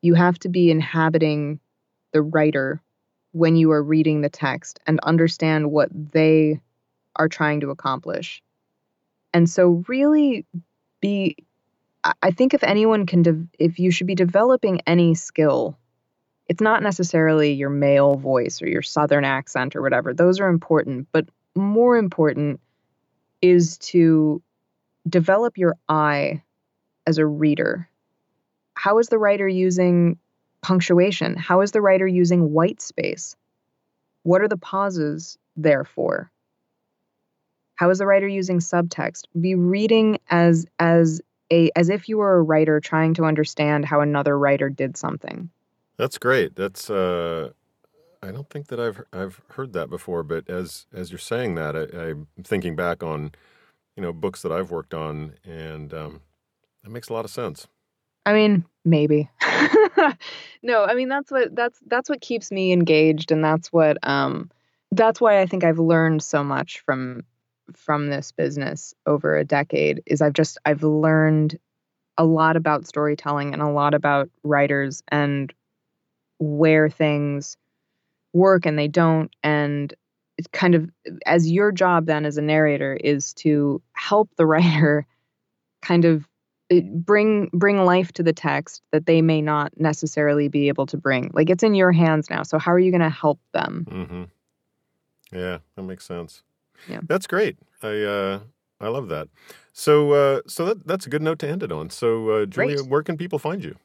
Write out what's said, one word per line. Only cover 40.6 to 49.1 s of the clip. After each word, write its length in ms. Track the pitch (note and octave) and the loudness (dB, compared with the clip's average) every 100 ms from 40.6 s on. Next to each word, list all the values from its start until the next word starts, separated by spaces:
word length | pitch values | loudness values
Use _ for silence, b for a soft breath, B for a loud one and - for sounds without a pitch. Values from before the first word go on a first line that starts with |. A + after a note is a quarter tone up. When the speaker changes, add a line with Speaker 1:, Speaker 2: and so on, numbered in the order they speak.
| E3+ _ | 0 _
Speaker 1:
as 420 | E3+ E3+ E3 D#3+ - _ _ | 2 4 4 0 -10 _ _
a, 200 | E3+ E3 - | 2 4 2
as 120 | F3 | 0
if 200 | G3+ - | 0 -4
you 100 | A3 | -2
were 180 | G3+ F3+ | 2 4
a 60 | |
writer 380 | D#3+ D#3 D#3 D3+ | 4 2 4 0
trying 340 | - D#3+ D#3+ | 0 0 0
to 100 | D#3+ | 2
understand 600 | D#3+ D3+ D3+ - D3 D3 | 0 0 -2 -2 -2 0
how 160 | C#3+ D3 | 0 0
another 380 | D3 D3 C#3+ C#3+ | 2 0 0 0
writer 300 | C#3+ C#3 C#3 | 2 0 -2
did 260 | C3+ C3+ E3+ | -4 -8 -6
something. 540 | D3 - - - E3+ _ _ _ _ _ | -10 -10 -12 -14 -16 _ _ _ _ _
Speaker 2:
That's 220 | B2+ - | -8 -4
great. 380 | B2 C3 D#2+ - | 0 0 0 -4
That's, 320 | G2 F#2+ - | -8 -8 -6
uh, 600 | G2+ F#2 F2 E2+ E2 D2+ _ _ _ _ _ _ _ | -2 -2 -2 -4 -6 -10 _ _ _ _ _ _ _
I 80 | G2 | -16
don't 180 | G#2+ C#3+ | -16 -16
think 200 | D3 C#3+ | -16 -14
that 120 | A#2 | -8
I've, 220 | A#2 G2+ - | -8 -8 -16